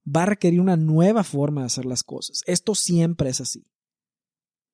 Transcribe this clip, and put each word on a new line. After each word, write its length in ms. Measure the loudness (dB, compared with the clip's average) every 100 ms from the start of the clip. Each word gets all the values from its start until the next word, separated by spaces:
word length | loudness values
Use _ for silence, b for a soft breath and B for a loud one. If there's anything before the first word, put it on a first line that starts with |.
va 200 | -4 0
a 20 | 0
requerir 340 | 2 2 4
una 160 | 4 2
nueva 460 | 2 4 4 4
forma 380 | 0 -2 -2 -2
de 60 | -6
hacer 160 | -6
las 180 | -6 -6
cosas. 400 | -8 -10 -12 -10 -4
Esto 280 | -4 -2
siempre 560 | -4 0 2 2 0 -4
es 100 | -4
así. 300 | -8 -12 -16 _ _ _ _ _ _ _ _ _ _